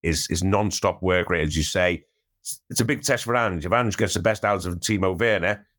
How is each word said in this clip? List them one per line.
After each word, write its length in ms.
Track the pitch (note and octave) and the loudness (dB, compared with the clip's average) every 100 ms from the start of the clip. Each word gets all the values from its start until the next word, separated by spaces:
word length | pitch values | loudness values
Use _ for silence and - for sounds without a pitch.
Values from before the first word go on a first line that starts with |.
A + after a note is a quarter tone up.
his, 240 | E2 D#2 - | -2 -2 -2
his 140 | E2+ | -2
non-stop 600 | F#2 G2+ G#2 - G2 F2 | 2 2 2 0 -2 0
work 260 | F#2 F2+ - | 0 2 2
rate, 180 | E2+ D#2 | 0 0
as 100 | D#2+ | 0
you 60 | |
say. 420 | D#2 F#2+ F2+ E2+ - _ _ _ | 0 0 0 0 -6 _ _ _
It's, 200 | - - - | -14 -14 -8
it's 100 | B2 | -2
a 40 | |
big 180 | A#2+ C#3+ | -2 -2
test 220 | - B2 | -2 -2
for 120 | A#2 A#2+ | 0 0
Ange. 300 | A2 F2 F2 | 0 -2 0
If 60 | |
Ange 240 | A2+ A#2 - | 2 2 0
gets 180 | G#2 | -2
the 60 | G2 | 0
best 240 | F2 G#2+ | 0 0
out 200 | G#2+ G2+ | 0 0
of 120 | F2+ F2 | -2 -4
Timo 420 | - G#2 F#2+ F2+ | -2 0 0 0
Werner, 480 | A2+ G2+ F2 G#2 - | 0 2 0 -2 -8